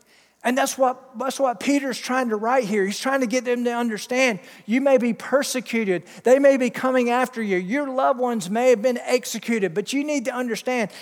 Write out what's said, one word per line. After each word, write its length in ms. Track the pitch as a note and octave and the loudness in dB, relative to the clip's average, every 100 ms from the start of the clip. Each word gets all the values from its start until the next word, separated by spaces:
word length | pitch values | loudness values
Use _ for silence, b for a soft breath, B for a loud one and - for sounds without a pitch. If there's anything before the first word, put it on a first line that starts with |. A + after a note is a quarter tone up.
| b b b b | b b b b
And 140 | A3+ B3+ | -2 0
that's 220 | C4+ - | 0 0
what, 400 | C4 B3+ - A3+ | 0 0 -10 -8
that's 200 | C4 - | -6 -2
what 220 | C4 A3+ | -2 0
Peter's 380 | - C#4+ C#4 A3 | 0 0 0 -6
trying 320 | - B3+ B3 | -2 -2 0
to 60 | G#3+ | -2
write 280 | A3 C4 | 0 2
here. 220 | G#3 G#3+ F#3+ | 2 0 0
He's 120 | G3+ | -2
trying 220 | C4 C4+ | -2 0
to 60 | B3 | 0
get 180 | B3+ | 0
them 200 | B3 A#3+ | 0 -2
to 100 | A#3+ | -2
understand 640 | A#3 A#3+ G#3 - B3 C4 F#3 B B | -2 -2 -4 -4 0 0 -2 B B
you 160 | - B3 | -2 2
may 160 | C#4 C4 | 4 4
be 160 | A#3+ | 2
persecuted. 920 | A3 - C4+ - B3+ - A3+ G3+ F3 B B | -2 0 0 0 -4 -4 -2 0 -2 B B
They 140 | A#3 C4+ | 4 6
may 180 | C#4 C4+ | 8 6
be 140 | B3 | 2
coming 400 | - C4 B3+ A#3+ | 0 0 2 2
after 320 | A#3+ B3 A#3 | 0 0 -2
you. 160 | G#3+ F#3 | -2 -2
Your 320 | F#3 C4+ C#4 | 0 -2 -2
loved 280 | C4 C#4 B3 | 0 0 2
ones 300 | B3 A#3 F3 | -2 -2 -2
may 220 | A3 B3+ | 2 4
have 100 | A#3 | 4
been 160 | B3+ B3 | 2 -2
executed. 760 | - B3+ - A3 - A3+ F#3+ | -2 -2 -2 -8 -4 -2 -2
But 180 | E3 F#3+ | -2 -4
you 100 | C4+ | -4
need 220 | D4 D4 | -2 -2
to 100 | A#3+ | -2
understand 580 | B3 B3 A3 - B3+ G#3 B | -4 -4 -4 -4 -2 -4 B